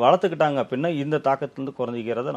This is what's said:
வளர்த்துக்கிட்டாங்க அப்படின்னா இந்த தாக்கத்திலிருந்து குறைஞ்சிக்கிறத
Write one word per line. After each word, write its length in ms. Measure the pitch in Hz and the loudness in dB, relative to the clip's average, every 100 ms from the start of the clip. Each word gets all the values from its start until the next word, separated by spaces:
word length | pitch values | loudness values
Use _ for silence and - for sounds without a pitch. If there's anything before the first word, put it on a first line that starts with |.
| 123 | 4
வளர்த்துக்கிட்டாங்க 520 | 180 185 156 151 139 | 4 2 2 2 2
அப்படின்னா 260 | 113 131 170 151 | -2 -2 -2 -2
இந்த 140 | 143 151 | -2 0
தாக்கத்திலிருந்து 600 | 139 135 143 - 131 - | 0 0 -2 -8 -8 -6
குறைஞ்சிக்கிறத 520 | 120 120 113 113 139 | -6 -4 -4 -4 -4